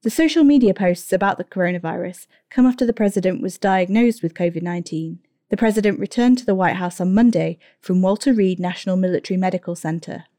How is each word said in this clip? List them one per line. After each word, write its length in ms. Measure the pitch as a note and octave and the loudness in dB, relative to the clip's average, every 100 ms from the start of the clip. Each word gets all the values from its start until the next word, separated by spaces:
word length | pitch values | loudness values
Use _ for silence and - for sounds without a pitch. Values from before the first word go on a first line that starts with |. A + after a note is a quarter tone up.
The 80 | A3+ | -2
social 340 | - D#4+ E4 | 0 2 6
media 300 | C#4+ C#4+ A3+ | 6 6 4
posts 400 | F#3 F#3 F3 - | 2 0 0 -2
about 240 | F#3 G3+ - | 0 0 -2
the 60 | |
coronavirus 800 | F3+ F#3+ F3 F3+ E3+ E3+ F3+ F3+ - _ _ | -8 -2 -2 -2 -6 -6 -8 -12 -20 _ _
come 160 | - B3+ | 2 2
after 180 | B3 | 2
the 100 | A#3 | -2
president 500 | A3+ G#3 G3 F#3 F3+ | 2 0 2 -2 -2
was 160 | F#3 - | -6 -4
diagnosed 640 | G3+ F#3+ F3+ G#3 A#3+ A3+ | 0 0 0 2 2 0
with 100 | E3 | -6
covid 300 | - F3 E3+ | -2 -4 -4
nineteen. 560 | F3 F3 E3+ D#3+ E3 E3+ _ _ _ | -6 -8 -8 -8 -8 -12 _ _ _
The 80 | G3+ | 0
president 420 | A3+ G#3+ G#3 G3+ | 0 2 0 -2
returned 400 | G3 - B3 B3 | -6 0 2 2
to 80 | - | 2
the 80 | F#3+ | 0
White 220 | F3+ F#3 | 0 -2
House 220 | F3+ - | -6 -4
on 140 | F#3 | 0
Monday 460 | G3 A#3+ G3 D#3+ E3+ _ _ | 4 4 2 -2 -6 _ _
from 220 | - F#3 | -2 0
Walter 320 | F#3 G3+ C#4 | 0 0 0
Reed 260 | A3+ F#3+ F3+ | 2 2 0
National 380 | F3+ F3+ G3 F#3 | -6 -6 -4 -2
Military 400 | F#3 F3 - F#3 | 0 -2 -4 -2
Medical 380 | F#3 F#3 - F3 | -2 -4 -8 -8
Center. 480 | D#3+ E3 - E3+ - | -6 -8 -8 -16 -16